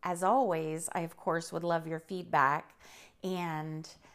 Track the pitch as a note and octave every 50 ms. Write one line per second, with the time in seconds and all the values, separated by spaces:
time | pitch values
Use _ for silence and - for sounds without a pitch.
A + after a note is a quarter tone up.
0 | - F3+ F3+ E3+ F#3 F#3 A3+ B3+ C4 G3+ F3 D#3+ D#3+ D#3 D#3 D#3+ E3 - - F#3
1 | E3+ E3 - - - F#3+ D#3+ E3 E3 - - E3 E3 E3+ E3+ E3 D#3+ D#3+ D#3+ D#3+
2 | D#3+ - F#3+ F#3 F3+ F3 - D3+ C3+ C3+ C#3+ D#3+ - - - _ - - - -
3 | - - _ _ - F#3 F#3 F3+ F3 E3+ D#3+ D#3 D#3 D#3 D#3 D#3 D#3+ - - -
4 | _ -